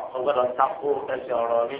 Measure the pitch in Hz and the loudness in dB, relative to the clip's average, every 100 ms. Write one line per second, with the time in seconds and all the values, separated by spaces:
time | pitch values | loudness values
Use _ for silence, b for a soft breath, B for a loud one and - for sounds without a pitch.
0 | - 131 143 127 123 123 131 - 143 - | -4 -2 0 2 2 2 2 2 -2 -2
1 | - 131 - 120 117 117 120 135 | -2 -6 -2 -2 2 2 0 -4